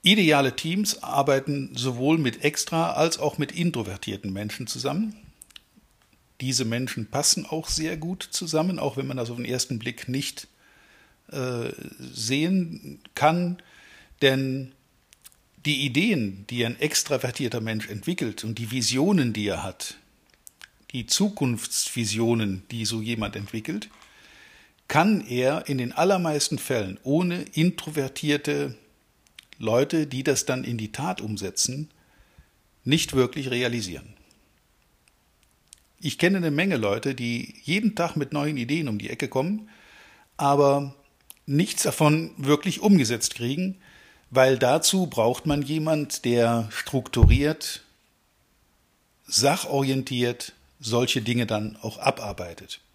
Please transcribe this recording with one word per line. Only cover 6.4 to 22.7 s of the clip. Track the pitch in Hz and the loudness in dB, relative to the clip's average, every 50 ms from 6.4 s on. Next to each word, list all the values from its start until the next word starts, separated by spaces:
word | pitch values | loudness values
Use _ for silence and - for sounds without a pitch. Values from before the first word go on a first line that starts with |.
Diese | 127 131 127 120 127 | -4 -2 0 0 0
Menschen | 113 117 120 131 127 - 120 110 | 0 -2 -2 -2 -4 -6 -8 -8
passen | - - 135 139 - - - - | -4 -4 0 2 2 2 2 -2
auch | - 160 160 156 - | -4 -6 -6 -4 -4
sehr | - 156 160 160 180 | -4 -2 -2 -4 -4
gut | 156 156 170 185 180 - - | -6 -6 -8 -8 -8 -10 -8
zusammen, | - - 185 165 160 156 160 185 180 - | -6 -6 -4 0 0 2 2 2 0 -2
auch | - 143 117 | -2 -4 -2
wenn | 131 131 | -4 -6
man | 135 135 | -4 -4
das | 127 117 113 | -6 -6 -6
auf | 120 | -6
den | 120 120 | -8 -6
ersten | 113 123 127 - - 127 110 | -4 -4 -4 -4 -4 -4 -6
Blick | 110 127 117 - - - | -6 -8 -8 -8 -8 -6
nicht, | 127 135 - - - - - _ _ _ _ _ _ _ _ _ _ _ _ _ _ _ _ - | -4 -4 -4 -6 -10 -12 -18 _ _ _ _ _ _ _ _ _ _ _ _ _ _ _ _ -12
äh, | - 143 127 127 123 117 120 - - - - - - - | -8 -6 -6 -4 -4 -4 -4 -6 -8 -10 -14 -16 -14 -16
sehen | 131 123 - - 110 113 135 143 156 180 196 190 175 165 170 - - 71 71 - _ - _ | -16 -14 -10 -8 -2 0 2 2 2 2 2 2 0 -2 -8 -12 -14 -16 -16 -16 _ -16 _
kann. | - 139 156 160 175 175 175 180 - _ - - - - - - - - _ - _ | 4 4 4 4 4 0 -2 -4 -6 _ -20 -20 -20 -20 -20 -20 -20 -20 _ -2 _
Denn | 143 135 135 135 135 131 131 139 131 131 _ _ _ _ _ _ _ _ _ _ _ - _ _ _ _ _ _ _ | 4 4 4 4 0 -2 -4 -6 -8 -12 _ _ _ _ _ _ _ _ _ _ _ -20 _ _ _ _ _ _ _
die | 151 151 135 143 | -2 0 0 0
Ideen, | 135 117 143 190 240 202 139 110 98 95 95 101 - | 0 2 2 2 4 2 2 0 -2 -6 -10 -12 -8
die | 123 120 117 | -2 0 0
ein | 117 117 - | 0 0 -2
extravertierter | 147 151 - - - - 143 123 - 123 120 - 139 117 123 117 | -2 0 0 -2 0 0 -2 0 0 -4 -4 -2 -4 -2 -2 -4
Mensch | 110 110 110 110 - | -4 -2 -4 -4 -6
entwickelt | - 104 104 - 165 185 - 147 113 101 - - | -8 -10 -6 -4 -4 -4 -2 -4 -4 -4 -6 -8
und | 113 110 104 | -8 -6 -6
die | 117 107 | -6 -4
Visionen, | 120 131 117 117 123 131 147 196 208 170 131 117 | -4 -2 -2 0 0 2 2 4 4 4 2 2
die | 107 107 104 | 0 -2 -2
er | 101 92 82 87 | -2 -2 -4 -6
hat, | 98 - _ - - - - _ _ _ _ _ _ _ _ _ - _ _ - _ _ _ _ - | -10 -10 _ -14 -14 -14 -16 _ _ _ _ _ _ _ _ _ -20 _ _ -20 _ _ _ _ -10
die | - 123 110 | -10 -10 -2
Zukunftsvisionen, | - - - 196 208 208 - 143 127 117 98 - - - - - - - 123 117 101 104 110 113 117 117 117 110 101 95 92 - _ | -2 2 2 2 0 0 0 -2 0 0 -2 -6 -6 -4 -4 -4 -4 -4 -4 -2 -2 0 0 2 2 2 2 0 -2 -4 -6 -8 _